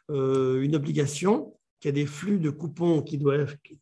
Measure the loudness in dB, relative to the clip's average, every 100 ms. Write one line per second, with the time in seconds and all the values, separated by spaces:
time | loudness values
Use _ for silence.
0 | -6 -2 2 2 2 2 2 0 0 0
1 | -2 0 2 2 0 -16 _ _ -2 0
2 | -2 -4 -2 0 0 -2 -8 -2 2 2
3 | 0 -2 0 2 -2 -6 -20 -20